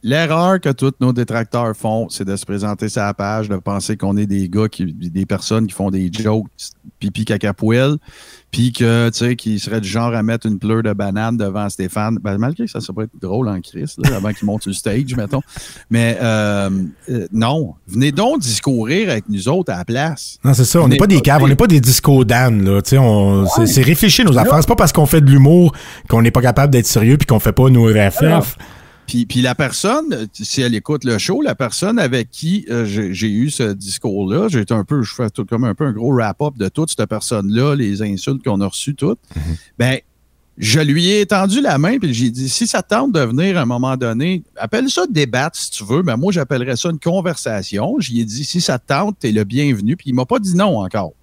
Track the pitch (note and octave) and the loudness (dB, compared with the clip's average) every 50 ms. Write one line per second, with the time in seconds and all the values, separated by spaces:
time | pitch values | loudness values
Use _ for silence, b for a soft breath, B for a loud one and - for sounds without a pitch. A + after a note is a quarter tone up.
0 | - A2 C3 D#3 E3+ D3+ D#3+ E3 F3 F3+ F#3+ F#3 - C#3+ C3+ - C3+ C3+ C3+ _ | -2 -2 0 0 0 0 0 0 2 2 0 0 0 -2 -2 0 -2 -2 -2 _
1 | B2+ B2+ B2 B2 A#2+ - A2+ A#2 A2+ - - A#2+ A#2+ A2+ A2 - - A2+ A2 A2 | -2 0 0 0 -2 -2 -2 -4 -4 -2 -4 -4 -2 -2 -4 -4 -4 -4 -2 -2
2 | A2+ E2+ - - G2+ F#2+ G2 G2 - - G2+ G2+ G2+ G#2 G#2 F#2 G#2+ G#2+ - A#2 | -4 -6 -8 -8 -6 -6 -6 -6 -6 -8 -8 -6 -4 -6 -6 -6 -6 -6 -4 -4
3 | G#2 G2+ G2 - G2+ G2+ G#2+ A2 A2 G#2 G2+ F#2 - - G2 G2 F#2 - A2+ G#2 | -4 -4 -4 -4 -6 -4 -4 -4 -4 -4 -6 -6 -6 -6 -6 -6 -4 -6 -6 -4
4 | - G2 G2+ G2+ G#2 G2+ G2 G2 F#2+ F2 F2 G#2 A2 G#2+ - - F#2+ F2+ D#2 G2 | -2 -2 -2 -2 -2 -2 -2 -2 -4 -2 -2 -2 -2 -2 -2 -6 -6 -6 -6 -8
5 | E2+ F2 E2 F#2+ F#2+ - G2+ F#2+ - - A2 A2 A2+ G2+ - - G2 G2 F#2+ F#2+ | -10 -6 -4 -4 -4 -4 -4 -6 -4 -2 -2 -2 -2 -2 -4 -6 -4 -4 -2 -2
6 | F#2 F2+ E2+ G#2+ A2+ G#2+ G#2+ A2 G2+ - _ _ - - _ _ _ - _ _ | -4 -4 -4 -4 -2 -2 -2 -2 -4 -6 _ _ -18 -18 _ _ _ -20 _ _
7 | - G#2 F#2 - A2 - A2+ G2+ - G#2 G2 - - A2 A2+ A#2+ C3 C#3 D3+ D3 | -8 -8 -6 -6 -4 -4 -4 -2 -2 -4 -4 -2 0 0 2 2 2 2 0 -2
8 | B B B B B B B B B B - - A#2 B2 A2+ - B2 A#2 A#2 A#2 | B B B B B B B B B B -2 -2 -2 -2 0 0 0 2 2 2
9 | A#2 A#2 A2+ - A#2+ A#2+ B2 A#2 - A2+ G#2+ G2+ - - G#2+ A2+ G2+ F#2 G2 A#2 | 2 0 0 -2 -2 -2 -2 -4 -4 -4 -4 -4 -4 -4 -6 -6 -4 -4 -4 -2
10 | A#2 A#2+ A#2 A2+ G#2+ A2 A#2 A2+ - A2 G#2 F#2 G#2+ G#2 A2+ A2+ A2+ A2+ G#2 G2+ | -2 -2 -2 -2 -2 -2 -2 -2 -2 -4 -4 -2 -2 -2 0 0 0 -2 -2 -2
11 | G#2 G2+ F#2+ G#2 A2 A2+ A#2 A#2 G#2+ G2 F#2+ G#2+ G#2 G2+ - - F#2+ F#2 - A2 | -4 -4 -2 -2 -2 -2 -2 -2 -2 -4 -4 -4 -6 -6 -6 -6 -8 -6 -4 -4
12 | G#2 A2 A#2 G2+ - G#2+ G2 G2+ A2+ B2+ D#3+ - A#2 - - A2+ - - F#2+ G2+ | -2 -2 -4 -4 -4 -4 -4 -2 -2 -4 -4 -4 -8 -8 -8 -10 -10 -10 -8 -10
13 | A2 G#2+ _ - - F#2 F#2 A#2 C3 A2 G2+ F#2 F2 - - - C#3+ D3+ - - | -10 -10 _ -12 -8 -6 -4 -4 -2 -4 -4 -6 -8 -12 -12 -10 -10 -10 -10 -2
14 | - C3+ C3+ G2 F#2+ G#2+ G#2 - - G#2 G2+ G#2+ - G2 G2 - - A2+ G2+ A#2+ | -2 0 0 0 -4 -4 -6 -4 -4 -4 -4 -4 -6 -8 -8 -6 -4 -4 -2 -2
15 | C#3+ B2+ B2+ A#2+ G#2 G2 - C3+ - B B B B B B B B B A2+ A#2 | -4 -4 -4 -6 -6 -4 -6 -6 -6 B B B B B B B B B 0 0
16 | A#2 A#2 A#2 - B2 A#2 A2 G#2+ G#2+ G#2 G#2 G2+ G2 G2 G2 F#2+ F#2 D#2+ - _ | 2 0 0 0 0 0 0 0 0 0 0 -2 -2 -2 -2 -4 -4 -6 -10 _
17 | _ - C3 A#2 F#2 E2 F#2+ A2 A2+ A#2 C#3+ E3 D3 F#2 D#2 _ _ - F#2 A2 | _ -8 -6 -6 -6 -4 -2 -2 0 0 0 -2 -4 -6 -10 _ _ -6 -2 0
18 | C3+ D3+ C#3+ D#3 G#3 B3 D#4 D4 E3 A#2+ A2 - - C#3+ C3+ A#2+ A2 A2 D3+ F#3+ | 0 0 2 2 0 0 0 0 -2 -4 -4 -2 -2 -2 -2 -2 -2 -2 -2 -2
19 | A3+ F#3+ C3+ G#2+ G2 - G#2 G2 F#2 A#2 D3 F#3+ F3 - G2+ F2+ F2+ - A2+ B2+ | 0 0 -2 -4 -4 -4 -6 -4 -2 -2 -2 0 -2 -2 -4 -6 -4 -4 -2 -2
20 | D3 E3 D#3 - - - - _ - C3 C#3 A#2 B2+ - - E3+ D#3+ C3 C#3+ C#3 | -2 -2 -4 -6 -12 -16 -18 _ 2 2 4 4 2 2 4 4 4 6 6 6
21 | G3 G3+ G3 D3 - D3 C#3 C#3+ C3+ C3+ C#3 C3+ A#3 A3+ E3+ D3 A#2 B2 B2 - | 6 6 6 4 6 4 4 6 6 4 4 4 6 6 6 6 6 4 2 2
22 | - D3 C#3 C3 B2+ A2 A#2+ A#2 B2+ B2+ A2+ G#2 G2 F#2+ G2 G2+ G2 - C3+ C3+ | 4 4 4 6 4 4 4 2 4 4 4 2 2 2 2 2 2 2 4 4
23 | C3+ A#2 G#2+ G#2 G2+ G2 G2 G2 G2 F#2 - A2+ A2+ A2 - C#3 B2+ C3 E3 - | 6 6 4 4 4 4 4 4 2 2 4 2 2 4 4 4 4 4 4 4
24 | - G#3 D3+ - B3+ F#3 C3+ A#2+ - A3+ - D#3 D3+ - A#3 - G#3+ D#3+ - E3+ | 4 4 4 4 4 4 6 6 6 6 6 4 4 4 4 4 4 4 4 4
25 | D3+ C#3+ - D#3+ D3 C3+ C#3 C#3 C3+ C#3 E3 F3+ F3+ D#3+ B B B B B B | 2 4 6 6 8 8 8 8 8 8 8 8 6 6 B B B B B B
26 | B - - A2+ A2+ A#2 - B2 A#2+ B2+ A2+ - C#3 D3 C3+ B2 A2+ - - A#2 | B 0 2 4 4 4 4 4 2 2 2 4 2 4 4 4 2 2 0 2
27 | G#2 A2+ C3+ D3+ - - B2 G#2+ - A2+ G#2 - B2+ C3 C3 A#2+ A#2 A2+ G#2+ G#2+ | 4 4 4 4 4 2 2 2 2 2 2 4 6 6 6 6 6 6 6 4
28 | G#2 G2 - - C#3+ D#3+ D#3+ E3 - - - - B B B B B B B B | 4 2 2 2 2 4 4 2 0 -2 -6 -12 B B B B B B B B
29 | _ - - A#2+ A#2+ G#2 - B2 B2+ B2+ B2 - D#3 B2+ - - - G3 A#3+ D4+ | _ -6 -4 -4 -2 -2 -2 0 0 0 0 -2 -2 -4 -4 -2 -2 0 0 0
30 | - D#4 G3+ A#2+ A2 G#2 _ - G#2+ - - - B2+ B2 A#2 G#2+ - - D3+ C#3+ | -2 -4 -6 -6 -8 -10 _ -12 -10 -6 -4 -2 0 0 -2 -2 -2 -4 -6 -4
31 | - B2+ A#2 G2+ - - F#3 C4+ D4+ C#4 - - C3+ - - - - G3 A#3 A#3+ | -2 -2 -2 -2 -2 -2 -2 -2 0 -2 -2 -2 -4 -4 -4 -4 -2 -2 0 0
32 | F3+ B2+ B2 B2+ A2+ - - - D3+ D#3+ F#3 G#3 - - A#2 A#2+ A#2 G#2 G2 G#2+ | 0 0 0 -2 -4 -6 -10 -8 -4 -2 -2 -2 -2 -4 -4 -2 -2 -2 -2 -4
33 | G#2+ F#2 F#2+ F2 G#2 A2 G2+ G#2+ B2 D3+ D3 - B2+ G#2+ G2+ G2 F#2 G2 G2 - | -4 -4 -4 -4 -2 -2 0 0 -2 -2 -2 -2 -2 -4 -4 -6 -8 -10 -12 -8
34 | - B2 G2 G2+ G2+ F#2+ G2+ D#3 G#3 A3+ E3+ A#2+ G2+ - A#2 A2 F#2+ - D3 C#3+ | -6 -6 -4 -4 -2 -2 -2 0 -2 0 0 -2 -2 0 -2 -2 -2 -2 -2 -2
35 | A#2 - - - B2 G#2+ - - A2 F#2 A#2 A2+ C3 A#2 F#2+ - D#3 C#3 G#2 A2 | -2 -4 -4 -4 -6 -4 -4 -6 -6 -4 -2 -2 0 -2 -2 -2 -2 -4 -4 -2
36 | A#2 C3+ C#3 B2 A2+ G#2+ F#2 _ D3 D3 D3 A#2+ G#2 F#2+ _ - D#3+ D#3+ - - | -2 0 2 2 0 0 -2 _ -4 -6 -4 -4 -6 -4 _ -2 -4 -4 -2 -4
37 | A2 - - G#2+ - - B2 G#2+ G2 G2 G#2 A2+ C3 D3 C#3+ C#3 B2 G2+ G2+ G2 | -4 -4 -4 -6 -4 -4 -4 -2 -2 0 0 2 2 2 2 0 0 -2 -2 -2
38 | A2 G#2 G2+ F2+ - - C#3 C3 - B2+ G#2 G2 G2 G2 - - - - C#3+ - | -4 -4 -4 -4 -4 -4 -6 -4 -2 -2 -2 0 -2 -2 -4 -6 -6 -6 -6 -4
39 | C#3 D#3+ A3+ - _ B B B D2 E2 D#2+ D#2+ B B B - A#2+ B2+ C3 B2+ | -2 -2 -2 -4 _ B B B -6 -6 -6 -8 B B B -2 0 0 0 -2
40 | _ _ _ _ _ _ _ _ _ _ _ - - G#2+ A2 D#3 D#3 D3 C#3 D#3+ | _ _ _ _ _ _ _ _ _ _ _ -8 -4 0 2 2 2 2 2 2
41 | E3+ F3+ G3+ G#3 G#3 G3 G#3+ F#3+ F#3+ G3 F#3+ C4+ C#4 B3+ D#3+ C3+ D3 F3+ B3 C#4 | 2 2 2 2 2 2 2 0 2 2 0 0 2 2 2 2 2 2 0 0
42 | G3 D#3 B2 A2+ B2+ A#2+ A2+ B2+ C3 C3+ - - A#3 A3+ - A3 F#3 _ G3+ A3+ | 0 -2 0 0 0 -2 -2 -4 -6 -4 -2 -2 -2 -2 -2 -4 -2 _ -2 0
43 | C4+ C#4 G#3+ D#3+ C3+ A2+ A#2+ C3 F3 G3 F#3+ F3+ C3+ A#2 B2 A#2+ B2+ C3 C3 C3 | 0 0 0 0 0 0 0 0 0 0 0 0 0 0 0 -2 -2 -2 -2 -2
44 | B2+ A#2 A2+ A#2 D3 F3 F#3+ F3 - _ _ - G#2+ A2+ - A3 C4 C#4 - - | -2 -2 -2 -2 -2 -2 -2 -4 -6 _ _ -10 -8 -4 -2 -2 -2 0 -2 -2
45 | F#4 E4+ A3+ D3+ C#3+ B2 A2 B2 C#3 E3 - - - - - - G#2+ G2+ A#2+ D#3 | -2 -2 0 0 0 0 0 -2 -2 -2 -4 -8 -10 -10 -10 -12 -6 -2 -2 0
46 | F#3+ D#3+ A#2 A2+ D3+ G3 G3+ F3 C#3 - D3+ B2+ B2 C3 B2+ A#2+ - F3 E3 D3 | 0 0 -2 0 0 0 0 -2 -2 -2 -2 -4 -2 -4 -4 -4 -4 -4 -6 -4
47 | - E3+ F3 G3 E3+ F3+ E3 - - B2+ A2 G2+ G2 - G#2 G2 A2+ E3+ B3+ D4+ | -4 -2 -2 0 -2 -4 -6 -6 -6 -6 -6 -6 -6 -4 -4 -4 -2 -2 -2 -4
48 | F3+ B2 A#2+ A#2 A#2 G#2+ G#2 B2+ D3 - - F3+ E3+ - C3+ B2 _ _ C#3 C#3 | -4 -2 -2 -2 -2 -4 -6 -8 -8 -4 -4 -2 -2 -2 -2 -4 _ _ -2 -2
49 | G3 G#3 G#3 _ - A#2+ G#2+ G#2+ G#2+ G2 A2 C3+ D3 D3 C3 G#2 G2 A2 D#3 F#3 | 0 -2 -4 _ -2 0 0 0 0 0 -2 -2 0 0 0 0 0 -2 -4 -4
50 | - C#3 B2 B2 C3 - A#3 B3+ G3+ F#3+ F3 F3 G3+ G#3 D#3+ A2 G2 F2+ - A2 | -4 -4 -2 -2 -2 0 -2 -2 -2 -2 0 2 2 2 0 0 -4 -4 -4 -4
51 | F#2+ D#2 - _ | -4 -4 -10 _